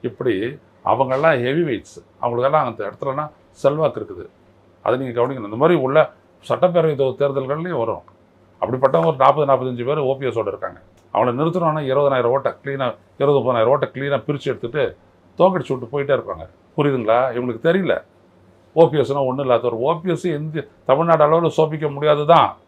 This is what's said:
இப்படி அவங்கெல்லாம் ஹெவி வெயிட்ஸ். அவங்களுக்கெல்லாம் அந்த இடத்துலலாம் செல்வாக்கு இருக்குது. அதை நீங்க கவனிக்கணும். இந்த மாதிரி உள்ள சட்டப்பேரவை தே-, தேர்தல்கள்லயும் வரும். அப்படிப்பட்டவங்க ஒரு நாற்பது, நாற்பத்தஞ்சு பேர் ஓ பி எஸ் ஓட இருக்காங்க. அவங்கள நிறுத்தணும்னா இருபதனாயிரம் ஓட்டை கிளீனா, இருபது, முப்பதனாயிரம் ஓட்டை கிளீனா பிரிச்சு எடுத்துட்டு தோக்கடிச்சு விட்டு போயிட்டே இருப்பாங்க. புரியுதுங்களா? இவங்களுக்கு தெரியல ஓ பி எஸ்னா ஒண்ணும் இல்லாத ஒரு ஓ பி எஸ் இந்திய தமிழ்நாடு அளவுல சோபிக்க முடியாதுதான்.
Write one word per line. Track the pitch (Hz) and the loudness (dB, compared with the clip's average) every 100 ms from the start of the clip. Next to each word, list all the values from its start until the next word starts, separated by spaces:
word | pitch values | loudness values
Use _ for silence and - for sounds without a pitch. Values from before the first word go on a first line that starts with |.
இப்படி | 131 - 120 95 117 151 _ _ - | -8 -4 -2 -2 -4 -8 _ _ -2
அவங்கெல்லாம் | 113 135 131 160 139 | 0 0 2 2 2
ஹெவி | 123 147 | 0 0
வெயிட்ஸ். | 165 107 - - - _ | 0 -4 -8 -20 -20 _
அவங்களுக்கெல்லாம் | 120 120 131 151 131 | -4 0 0 0 -2
அந்த | 110 101 | -6 -10
இடத்துலலாம் | - 135 135 151 _ _ | -8 -8 -6 -10 _ _
செல்வாக்கு | _ 139 151 151 - | _ -2 0 -2 -2
இருக்குது. | 104 90 92 _ _ _ _ _ | -10 -12 -16 _ _ _ _ _
அதை | - 127 | -4 -2
நீங்க | 135 120 | -4 -2
கவனிக்கணும். | 127 135 | -2 -2
இந்த | 104 110 | -8 0
மாதிரி | 156 170 | 2 2
உள்ள | 131 147 151 - _ _ - | 2 2 2 -2 _ _ -6
சட்டப்பேரவை | 123 180 175 160 139 | 0 2 2 0 0
தே-, | 135 127 | -2 0
தேர்தல்கள்லயும் | 143 139 131 151 175 156 | -2 -2 -4 -6 -4 -4
வரும். | 113 95 - _ _ _ _ _ | -4 -4 -10 _ _ _ _ _
அப்படிப்பட்டவங்க | 95 127 135 160 165 | -4 2 2 2 0
ஒரு | 135 | 2
நாற்பது, | 131 143 139 | 2 4 2
நாற்பத்தஞ்சு | 131 131 123 120 | 2 0 -4 -4
பேர் | 151 | -2
ஓ | 131 135 | -2 -2
பி | 135 | -4
எஸ் | 113 | -4
ஓட | 101 | -4
இருக்காங்க. | 98 95 92 - _ _ | -6 -10 -12 -20 _ _
அவங்கள | - 123 120 | 0 0 0
நிறுத்தணும்னா | 160 175 170 156 | -2 0 0 0
இருபதனாயிரம் | 139 131 143 131 120 | 0 2 2 2 0
ஓட்டை | 135 - | 0 -2
கிளீனா, | - 139 139 127 - _ _ | -6 -10 -4 -4 -6 _ _
இருபது, | 139 143 | 2 2
முப்பதனாயிரம் | 120 120 113 | 2 2 2
ஓட்டை | 143 135 | 2 0
கிளீனா | 127 139 139 - | -6 -4 -4 -2
பிரிச்சு | 143 - | -4 -4
எடுத்துட்டு | 120 117 147 117 - _ _ _ - | -6 -6 -4 -4 -4 _ _ _ 2
தோக்கடிச்சு | 180 180 127 127 | 2 2 -4 -6
விட்டு | 120 | -4
போயிட்டே | 143 139 131 | -6 0 -2
இருப்பாங்க. | 101 82 82 _ _ - | -2 -12 -12 _ _ -2
புரியுதுங்களா? | 143 131 107 117 131 120 | 0 0 2 2 2 -2
இவங்களுக்கு | 123 113 | -6 -2
தெரியல | 160 185 170 95 - _ _ _ _ _ _ | 0 0 0 -2 -4 _ _ _ _ _ _
ஓ | 156 165 | 4 4
பி | 147 | 4
எஸ்னா | 120 139 | 0 0
ஒண்ணும் | 135 131 131 | -2 -2 0
இல்லாத | 117 120 | 2 2
ஒரு | 110 | -2
ஓ | 131 165 | -2 -2
பி | 180 | -2
எஸ் | 160 185 | -2 -2
இந்திய | 147 156 156 - _ - | -4 -6 -8 -10 _ 0
தமிழ்நாடு | 139 170 160 151 | 2 4 4 4
அளவுல | 165 170 | 4 2
சோபிக்க | - 156 156 151 | 0 0 0 -6
முடியாதுதான். | 139 151 147 147 165 110 - | -2 0 0 6 6 4 -2